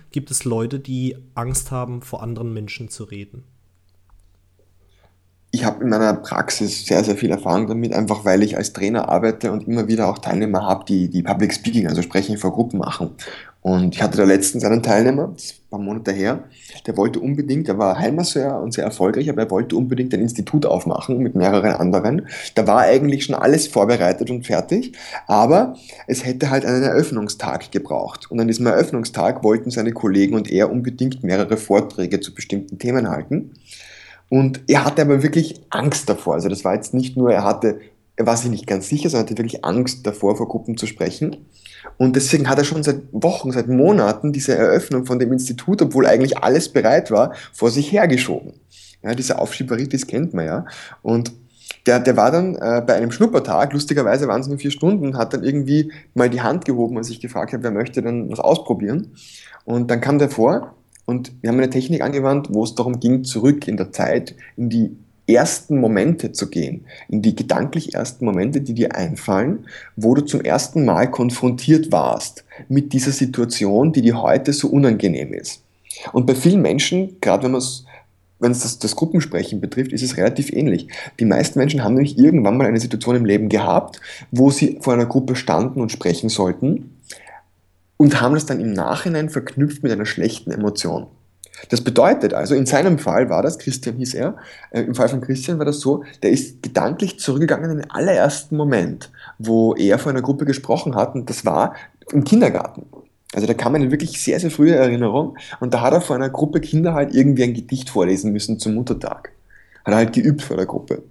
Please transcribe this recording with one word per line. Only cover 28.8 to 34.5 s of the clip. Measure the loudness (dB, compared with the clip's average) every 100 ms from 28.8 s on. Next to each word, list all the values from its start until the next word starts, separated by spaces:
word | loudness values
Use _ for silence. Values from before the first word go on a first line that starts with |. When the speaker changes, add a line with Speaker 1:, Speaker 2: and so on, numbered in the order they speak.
| 2 -2 -6 -2 -2 2
Speaker 2:
wollten | 2 2 0
seine | -4 -4
Kollegen | -2 0 2 2
und | 0 0
er | 2 2
unbedingt | 0 -4 -4 -4 -2
mehrere | -2 0 0 -2
Vorträge | 2 2 2 -4 -4 -4
zu | -6
bestimmten | -14 -8 -8 -8 -6
Themen | -2 0 -2
halten. | -4 -4 -4 -6 -16 -20 -20 -20 -20 -20 -16 0
Und | 2 2